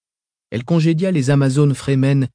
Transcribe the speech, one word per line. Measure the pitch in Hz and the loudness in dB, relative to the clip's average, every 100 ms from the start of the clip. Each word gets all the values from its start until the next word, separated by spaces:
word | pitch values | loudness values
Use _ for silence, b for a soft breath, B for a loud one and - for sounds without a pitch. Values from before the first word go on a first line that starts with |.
| _ _ _ _ - | _ _ _ _ -12
elle | 110 | -10
congédia | 120 170 160 165 190 | -2 0 2 0 -2
les | 165 127 | -2 0
Amazones | 143 135 135 147 | 2 2 2 0
Fremen | 131 - 135 135 139 131 | 0 -2 0 2 0 -2